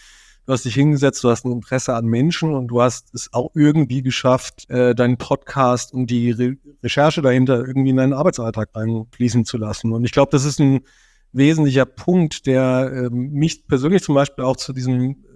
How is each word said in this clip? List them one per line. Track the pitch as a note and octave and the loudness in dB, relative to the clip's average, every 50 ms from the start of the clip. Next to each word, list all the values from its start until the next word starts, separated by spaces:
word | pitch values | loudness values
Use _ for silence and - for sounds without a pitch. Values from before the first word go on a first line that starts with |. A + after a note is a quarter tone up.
| - - - _ _ _ _ _ _ | -20 -20 -20 _ _ _ _ _ _
Du | - C3 | -4 -4
hast | A#2+ - | -4 -4
dich | B2 G#2 | -2 0
hingesetzt, | C3+ C#3 D3+ D3+ C#3 C#3 C#3 B2+ - - | 2 4 4 4 2 2 0 0 0 0
du | B2 | 0
hast | A#2 - - | 0 0 -2
ein | B2+ A#2+ | -6 -6
Interesse | A#2+ G#2 - C3 C3 - - B2+ | -6 -6 -6 -6 -4 -2 -2 -4
an | A#2 A#2 | -2 -2
Menschen | A2+ A2+ A#2 C3 E3 F3 - E3 D#3+ D3+ | 0 0 2 2 0 0 0 -2 -2 -2
und | C3+ B2+ A#2+ | -2 -4 -2
du | A#2+ A#2+ | 0 2
hast | A#2+ B2+ B2 - - _ - | 2 2 0 -2 -10 _ -14
es | B2 - - - | -14 -12 -8 -4
auch | A#2+ B2+ D#3 - | -4 -4 -2 0
irgendwie | D#3+ D3 D3 D3+ D#3+ D3+ A#2+ B2+ C#3 | 2 4 4 4 4 2 0 0 -4
geschafft, | C3 B2+ B2 - - C3 B2+ C3 - - - - - - | -2 -4 -4 0 0 2 2 0 -2 -6 -16 -18 -12 -6
äh, | - B2 B2 B2 A#2+ | 0 2 2 2 2
deinen | A#2+ B2 A#2+ B2+ B2 | 2 2 0 0 -2
Podcast | - - C#3+ C#3 - - - C#3 C3+ B2 B2 B2 - - - | -2 -4 -4 -4 -4 -4 -2 0 2 2 2 0 -2 -6 -6
und | B2+ B2+ A2+ | -6 -4 -2
die | B2 A#2+ A#2 A#2+ | -2 0 0 0
Re-, | A#2 A2 B2 B2 C3 - _ - - _ - | 0 0 -2 -2 -4 -6 _ -20 -14 _ -8
Recherche | A#2+ - - C#3+ D#3 - - | -4 0 2 2 2 2 2
dahinter | D3 C3 B2 C3 C3 B2+ C3+ A#2+ B2+ | 2 2 4 4 4 2 2 0 -2
irgendwie | C3 C3 C3+ C3+ C3+ | -2 -2 -2 0 2
in | C3 C3 | 2 2
deinen | C3 C3+ C#3 | 2 2 0
Arbeitsalltag | C3 D#3 F#3 A#2 - A#2 A2+ A2 - G#2+ - - | 0 0 0 0 -2 -4 -6 -4 -6 -6 -8 -6
einfließen | A2 A2 A2 A2+ A2+ A2 A2+ _ - A#2+ A#2+ A2 B2 A2 | -6 -4 -4 -4 -4 -6 -8 _ -4 -2 0 0 0 0
zu | - - A#2+ | 0 -2 -6
lassen. | G#2+ G#2+ G#2 - - A#2 A2 | -6 -6 -6 -6 -4 -4 -2
Und | A2+ A#2+ | -2 -2
ich | A#2+ | 0
glaub, | - - C#3 - | 2 2 2 4
das | - C#3+ C3 | 2 0 0
ist | D3 C#3 - | 0 0 2
ein | D3+ C#3 C3+ C3 - _ _ _ _ _ _ _ _ _ | 2 2 2 2 -2 _ _ _ _ _ _ _ _ _
wesentlicher | - B2 C#3 D3 D#3+ D#3 D3+ C#3+ B2+ C3+ C3 | 0 2 4 4 4 4 2 2 2 2 0
Punkt, | - _ - - - F3+ F#3 E3+ D3+ - - - C3+ | 0 _ -6 -2 0 2 2 2 0 -2 -4 -2 0
der, | C3 C3 C3 C3 B2+ C3 C3 C3 C3+ C3 B2 B2 | 0 2 2 2 2 0 0 -2 -4 -4 -4 -4
ähm, | A#2 B2 B2 C#3 | -4 -6 -6 -6
mich | D3 C#3 D#3 E3 - - _ - | -4 -2 -2 -2 -2 -4 _ -2
persönlich | - C3 B2+ D#3 F#3+ G3 - | -2 0 0 2 0 0 2
zum | - D3 | 2 2
Beispiel | C#3 C#3+ C#3 - - C3 | 2 0 0 -2 -4 -4
auch | C3 C3 - | -4 -2 -4
zu | - - C3+ | -6 -10 -8
diesem | C3 B2 B2+ B2+ B2 B2 C3 C#3 - - _ - | -6 -4 -2 -2 -2 -2 -4 -6 -8 -14 _ -20